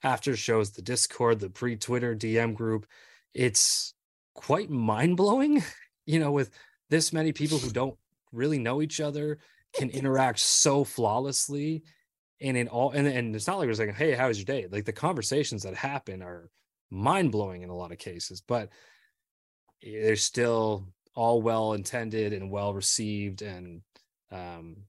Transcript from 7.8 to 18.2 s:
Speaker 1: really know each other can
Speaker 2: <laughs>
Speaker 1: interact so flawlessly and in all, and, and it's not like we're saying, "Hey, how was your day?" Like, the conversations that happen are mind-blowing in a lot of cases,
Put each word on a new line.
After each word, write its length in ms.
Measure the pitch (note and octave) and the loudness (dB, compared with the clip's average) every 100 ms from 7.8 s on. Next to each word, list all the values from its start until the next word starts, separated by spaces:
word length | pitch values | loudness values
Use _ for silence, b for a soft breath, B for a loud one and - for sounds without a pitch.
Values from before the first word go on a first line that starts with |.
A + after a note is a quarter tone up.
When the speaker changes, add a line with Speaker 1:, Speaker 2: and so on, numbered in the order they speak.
| C3 - _ _ _ | -4 -6 _ _ _
Speaker 1:
really 280 | A#2 C#3+ D3+ | -4 0 0
know 220 | A#2 C3 | 0 0
each 180 | D3+ - | -2 -2
other 380 | D3+ D3 D3+ D3+ b b b | -4 -2 -4 -6 b b b
can 160 | - B2+ | -4 -4
Speaker 2:
<laughs> 100 | C3 | -2
Speaker 1:
interact 400 | C3+ C3 C3 A2+ | 2 4 4 2
so 440 | - - D#3 C#3 | 2 4 6 4
flawlessly 1000 | C3+ - A2+ A2 C#3 C3+ - C#3+ D3+ D#3+ - b b _ _ - | 2 2 2 2 0 -2 -2 -2 -2 -4 -8 b b _ _ -8
and 160 | C#3 B2+ | -2 0
in 100 | A#2+ | 0
all, 240 | A#2+ C3+ | 0 0
and, 160 | C#3 C#3+ | 2 2
and 280 | B2+ A2+ A2 | 2 -2 -4
it's 100 | G#2 | -4
not 120 | G3 | -2
like 80 | C#3+ | 0
we're 60 | A2 | 0
saying, 180 | G#2+ | -2
"Hey, 200 | G2+ D#3+ | 0 2
how 140 | B2 C3 | 4 2
was 100 | G#2+ | 0
your 60 | G2 | -2
day?" 220 | C3+ F#2 | -4 -4
Like, 160 | G2 G#2+ | -6 -6
the 60 | |
conversations 680 | G#2 D#3 E3+ G#2 C#3 D3 A2+ | -2 -2 -2 -2 0 -2 -4
that 120 | F#2 F#2 | -8 -6
happen 460 | C3+ C#3 - F#2+ | -6 -6 -8 -12
are 260 | F2+ F2 E2+ _ _ _ - | -12 -14 -18 _ _ _ -14
mind-blowing 720 | F#2+ A2+ F#3+ E3+ G#2 G2 F2+ | -2 2 2 2 2 -2 -6
in 80 | F2+ | -10
a 60 | F2+ | -10
lot 160 | F2 | -10
of 60 | E2+ | -12
cases, 420 | - F2 | -12 -10